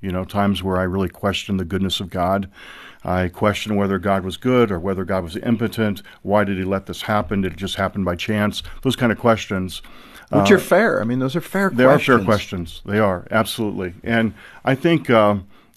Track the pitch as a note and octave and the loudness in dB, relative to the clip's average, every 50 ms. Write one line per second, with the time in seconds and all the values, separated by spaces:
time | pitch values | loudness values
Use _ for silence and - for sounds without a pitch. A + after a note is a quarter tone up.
0 | G2+ F#2+ F2+ F#2 F#2 F#2+ - G2+ G2+ G2+ G2 F#2 F#2 F#2+ F#2 F#2 F#2 F2+ F2+ G2 | -8 -6 -4 -4 -6 -4 -2 0 2 2 0 0 -2 -2 0 0 0 0 0 -2
1 | F#2+ F2 - - - G2 F#2+ - - - G2 F#2+ F2+ E2 G2 F#2 G2 F#2 - - | -2 -2 -4 -4 -4 -2 -2 -2 -4 -4 -4 -4 -4 -2 -2 -2 -2 -2 -4 -4
2 | G2+ E2+ - F#2 F2 F2+ G2 G2+ G2 - - - - - - - - - - - | -8 -6 -4 -2 0 0 0 0 -2 -6 -12 -18 -20 -20 -20 -20 -20 -20 -18 -10
3 | - E2+ F2+ F#2 F#2 F2 - - A2 G#2 G2+ - - G#2+ G#2 G2+ G2+ F#2+ G2 F#2 | -6 -2 -2 0 -2 -2 -2 0 0 0 0 0 -4 -2 -2 0 0 0 0 0
4 | F2 G2 G2 G2 F2+ F#2+ F2+ - - B2+ B2+ B2 A#2 G2+ F#2+ E2 E2+ G2 F#2+ F#2+ | 0 0 0 0 0 -4 -8 -4 0 2 4 4 4 2 0 -2 -4 -4 -4 -4
5 | F#2 G2 F#2+ F#2 F2 D#2+ F2+ G#2 - A#2+ A#2 G#2 A#2 G#2 - A2+ A2 G#2 G2 - | -2 -2 -2 -2 -2 -4 -8 -6 -2 -2 0 0 0 -4 -2 -2 -2 -2 -2 -6
6 | - - - - - F#2 G2+ G#2 G2+ G2 G2 F#2 F#2 F#2 G2 G2 F#2+ - E2+ - | -10 -18 -20 -12 -4 0 2 2 2 2 0 -4 -2 -2 -2 -4 -4 -6 -12 -10
7 | - - G#2+ G#2 G#2 - G#2+ G2 F#2+ F2 E2+ E2+ G2 F#2 - - G2 F#2 - G#2 | -4 -2 -2 -2 0 -2 -2 -2 -2 -4 -4 -6 -8 -6 -4 -2 -4 -2 -2 -2
8 | F#2 F2 F2 E2+ - - G#2+ G#2 G#2 G#2 - - - - - - - C3 A#2+ - | -2 -2 -2 -4 -4 -4 -2 0 0 -2 -2 -6 -12 -14 -12 -6 -4 -2 -2 0
9 | C3 A2+ G2+ - - A#2 A2 G2+ - - G#2 F#2 F#2 F#2 - - - - - - | 0 0 0 2 2 2 2 2 0 -6 -4 -4 -4 -6 -8 -12 -16 -18 -20 -20
10 | - - - - - - - G#2 G2 C#3+ G3 - - - F3 F#3+ A#3 G3+ - - | -20 -20 -20 -20 -8 0 2 4 6 6 6 4 4 4 4 4 4 4 2 0
11 | A2 A#2 B2 C3 C3 C3+ C3 E3+ - - - F#3+ G3 F#3 B2+ A#2 B2+ C3 D3 C#3 | 0 -2 -2 -2 -2 -2 -2 -4 -6 -4 -2 0 0 0 2 4 6 6 6 4
12 | - C#3 B2 A2+ F#2+ A2+ G#2+ G2 - - G2+ F2+ F2 E2 - - - G2+ G2+ G#2+ | 4 4 4 4 4 4 0 0 0 -4 -8 -8 -8 -8 -10 -12 -8 -2 0 2
13 | G#2+ G2 F#2 F2 - - G#2+ A2 G#2+ - - - G#2+ G#2 G2 G2 F#2+ F2 F2+ - | 2 2 0 -2 -4 0 0 0 0 0 -2 -4 -4 -4 -4 -4 -6 -8 -8 -8
14 | - A#2 A#2 A2+ A2+ G#2+ G2+ - - - - - - B2 C3+ C3 - E3+ E3+ D#3 | -4 0 0 2 0 0 -4 -8 -18 -20 -14 -6 -2 -2 0 2 2 2 2 2
15 | - - A#2 A2 G#2+ G#2 G2+ F#2+ F2+ - - - _ _ - | 2 4 6 6 6 6 4 2 -2 -10 -20 -20 _ _ -6